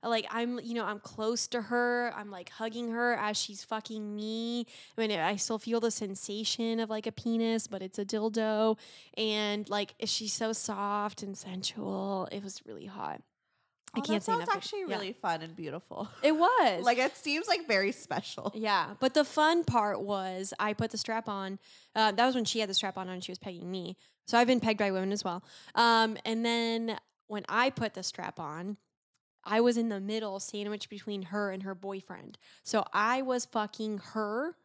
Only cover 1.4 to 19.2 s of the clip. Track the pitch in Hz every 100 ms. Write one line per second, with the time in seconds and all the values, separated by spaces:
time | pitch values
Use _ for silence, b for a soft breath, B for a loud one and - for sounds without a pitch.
1.4 | - 240 214 240 240 240 240 - 208 190
2.4 | 180 - 226 220 240 226 240 240 208 208
3.4 | - 202 - 220 214 220 208 208 214 220
4.4 | 233 240 226 B B - 220 202 160 202
5.4 | - 220 233 233 226 220 208 190 - 208
6.4 | 214 - 226 226 220 220 220 - 240 226
7.4 | 226 226 - 196 185 - 196 220 220 220
8.4 | 220 214 220 220 B B B - 220 214
9.4 | 208 208 208 202 202 - 220 - 214 -
10.4 | 220 220 - 202 202 208 208 202 202 196
11.4 | - 185 190 - 196 196 196 196 185 202
12.4 | 202 190 - 101 196 196 78 76 - _
13.4 | _ _ _ _ - - - 220 - 453
14.4 | 480 403 - 415 370 196 196 226 196 165
15.4 | 160 165 160 151 - - 208 - 285 311
16.4 | 349 494 294 180 190 247 262 - 302 294
17.4 | 349 349 320 202 196 - - - - -
18.4 | - 220 220 196 156 208 262 302